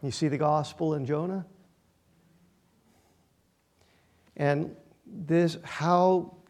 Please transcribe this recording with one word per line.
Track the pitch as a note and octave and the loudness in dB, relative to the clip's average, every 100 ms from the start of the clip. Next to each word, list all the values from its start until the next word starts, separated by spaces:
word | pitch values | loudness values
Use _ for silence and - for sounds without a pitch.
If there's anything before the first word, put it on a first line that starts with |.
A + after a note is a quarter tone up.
You | C#3+ | -6
see | A#2 D#3+ | -2 -2
the | C#3 | 0
gospel | D3+ D3+ D3 - D#3+ | 2 2 -2 -4 -2
in | D3+ C3 | -2 -2
Jonah? | D3 E3+ F#3+ F3+ - _ _ _ _ _ _ _ _ _ _ _ _ _ _ _ _ _ _ _ _ _ _ _ _ _ _ _ - | -2 -2 -6 -8 -16 _ _ _ _ _ _ _ _ _ _ _ _ _ _ _ _ _ _ _ _ _ _ _ _ _ _ _ -2
And | C#3+ C#3+ - - - _ - | 0 0 -2 -10 -20 _ -20
this, | - D#3 E3 E3+ E3 | -14 0 2 2 0
how | - - D#3 F3+ F#3 F#3 - - - | -12 -4 2 4 6 4 0 -12 -20